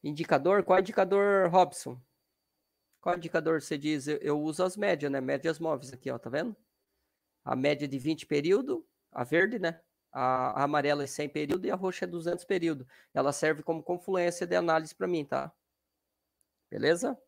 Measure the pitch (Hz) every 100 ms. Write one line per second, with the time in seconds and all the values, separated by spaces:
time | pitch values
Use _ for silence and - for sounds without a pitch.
0 | 147 147 165 151 151 202 - 185 190 220
1 | 185 196 202 196 180 180 170 - - 123
2 | _ _ _ _ _ _ _ _ _ _
3 | 185 175 165 165 160 160 - 147 143 151
4 | 135 151 147 147 151 151 185 190 208 160
5 | 143 139 131 139 165 156 165 143 131 127
6 | 131 123 - 135 240 208 _ _ _ _
7 | _ _ _ _ 143 127 139 143 143 135
8 | 135 156 - 147 151 202 269 359 - _
9 | _ - 123 160 202 233 175 165 _ _
10 | _ - 127 127 127 - 143 151 143 143
11 | 139 - 147 151 147 180 185 185 190 180
12 | 180 170 165 175 - 190 165 147 127 -
13 | _ - 135 139 156 156 151 165 - 175
14 | 185 185 175 170 175 180 170 160 160 -
15 | 185 170 143 135 139 _ _ _ _ _
16 | _ _ _ _ _ _ _ 107 127 175
17 | 277 262